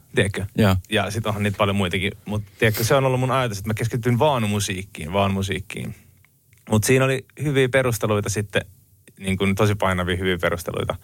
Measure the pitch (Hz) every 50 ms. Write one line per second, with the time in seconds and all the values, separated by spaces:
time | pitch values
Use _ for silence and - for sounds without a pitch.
0 | - _ - 123 98 98 - 95 98 - - - 110 95 95 92 - - 107 101
1 | 92 - - 113 107 107 101 104 104 104 98 - 104 101 98 101 95 87 101 92
2 | 95 - - - - 95 104 107 104 - - - 117 110 110 - 113 107 147 135
3 | 135 131 127 127 127 120 120 135 127 117 101 101 101 113 110 113 120 113 - 113
4 | 113 123 120 113 151 156 139 120 110 104 104 104 95 - 92 92 98 - - -
5 | 78 80 92 98 98 98 95 98 98 98 82 - - - - - 62 120 - -
6 | - _ _ _ _ _ _ _ _ _ _ _ _ - 110 110 107 - 131 131
7 | 131 135 131 - - _ _ - 135 151 135 135 131 120 131 135 127 123 110 -
8 | 117 107 107 104 101 101 98 107 101 - - - - - - _ _ _ _ _
9 | _ - - - 98 95 95 87 98 98 95 113 110 104 101 104 98 92 92 90
10 | 87 90 90 85 95 92 90 82 87 85 85 85 - - - - - - - -